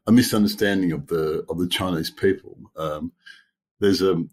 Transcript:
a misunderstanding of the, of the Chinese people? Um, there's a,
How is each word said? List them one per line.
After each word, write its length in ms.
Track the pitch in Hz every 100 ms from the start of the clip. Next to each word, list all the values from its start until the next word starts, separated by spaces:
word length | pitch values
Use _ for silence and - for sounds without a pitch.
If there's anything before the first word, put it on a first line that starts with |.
| -
a 60 |
misunderstanding 800 | 120 120 110 101 - 104 98 90
of 160 | 73 -
the, 380 | 82 78 78 -
of 80 | 82
the 80 | 90
Chinese 440 | - 92 82 82
people? 460 | - 98 - - - - -
Um, 360 | 80 76 - - - - _ _ _ _
there's 220 | 101 90
a, 220 | 95 85 -